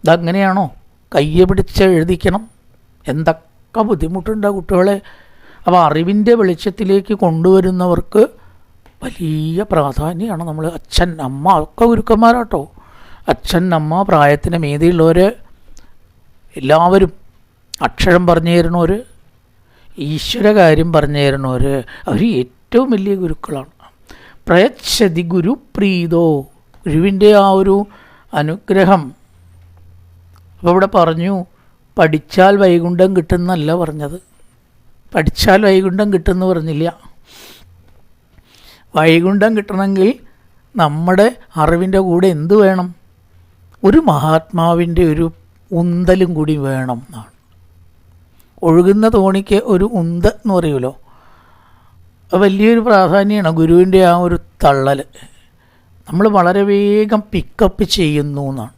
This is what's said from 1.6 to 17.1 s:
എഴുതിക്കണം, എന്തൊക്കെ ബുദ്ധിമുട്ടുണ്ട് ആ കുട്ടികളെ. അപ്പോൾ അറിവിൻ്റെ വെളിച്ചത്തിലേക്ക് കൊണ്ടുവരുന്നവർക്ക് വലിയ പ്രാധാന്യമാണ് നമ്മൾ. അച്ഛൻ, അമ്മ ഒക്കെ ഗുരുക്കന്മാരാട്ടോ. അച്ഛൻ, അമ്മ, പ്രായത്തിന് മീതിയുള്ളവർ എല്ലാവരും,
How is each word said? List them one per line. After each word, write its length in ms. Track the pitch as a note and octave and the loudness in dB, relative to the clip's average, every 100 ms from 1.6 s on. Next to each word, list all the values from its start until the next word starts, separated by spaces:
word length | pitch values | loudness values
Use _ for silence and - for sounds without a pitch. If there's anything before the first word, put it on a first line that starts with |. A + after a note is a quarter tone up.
| F#3+ - F#3+ F3 | -2 0 2 2
എഴുതിക്കണം, 460 | E3 F3 G3 F#3 A3 _ _ _ _ _ - | 0 -2 -2 -4 -10 _ _ _ _ _ -8
എന്തൊക്കെ 760 | D#3 D#3+ D#3+ _ _ _ A3+ G#3+ | -4 -2 -4 _ _ _ -4 -2
ബുദ്ധിമുട്ടുണ്ട് 580 | F#3 D#3+ F#3 F3+ A3 G3+ | -2 -4 -6 -6 -4 -4
ആ 40 | G3 | -4
കുട്ടികളെ. 400 | E3 F#3+ F#3+ G3 - - - _ - - - | -2 0 0 -2 -8 -20 -20 _ -20 -8 0
അപ്പോൾ 140 | F3+ D#3+ | 2 2
അറിവിൻ്റെ 460 | D3+ E3+ G3+ G#3+ A#3 | 0 -2 0 2 2
വെളിച്ചത്തിലേക്ക് 720 | F#3+ E3 - F#3 G3 G3 F#3+ G#3 | 2 -2 -6 -6 -2 -2 0 -2
കൊണ്ടുവരുന്നവർക്ക് 1000 | F3+ D#3+ F3 F#3+ F#3 F#3 F3+ E3+ - G#3 A#3+ - - _ _ _ _ _ | -2 0 2 2 2 -2 -2 -2 -2 0 0 -2 -20 _ _ _ _ _
വലിയ 560 | B3+ - E3 D#3 D#3 E3 G#3+ | -16 -10 -6 -4 -4 -6 -4
പ്രാധാന്യമാണ് 720 | F3 C#3+ B2+ D3+ E3+ A3+ E3+ E3+ | -2 -2 -4 -6 -6 -8 -8 -10
നമ്മൾ. 180 | D#3 D#3+ E3 | -8 -8 -10
അച്ഛൻ, 320 | - - F3+ E3 C3+ | -6 -2 -2 -4 -10
അമ്മ 180 | C3+ E3 F3+ | -6 0 0
ഒക്കെ 200 | D#3 - A#3 | 0 -2 0
ഗുരുക്കന്മാരാട്ടോ. 720 | A#3 - A3 A#3 B3 A3+ F3+ C#3+ - - - - - - | 0 0 2 4 2 -2 -6 -8 -16 -20 -20 -20 -14 -6
അച്ഛൻ, 320 | C#3+ - F3+ F#3 E3 | -6 -2 -2 0 -2
അമ്മ, 240 | D3+ E3+ G3 | -2 -4 0
പ്രായത്തിന് 480 | E3+ C#3+ D3 - E3+ | 2 2 2 -2 -4
മീതിയുള്ളവർ 560 | D3+ D3 E3 F3 D#3+ E3 F#3+ A#3+ - - - - - - _ _ _ _ - - | -4 0 0 2 2 4 2 -2 -20 -20 -20 -20 -20 -20 _ _ _ _ -20 -10
എല്ലാവരും, 560 | C3 D#3 F3 G3 F#3 | 0 2 4 2 0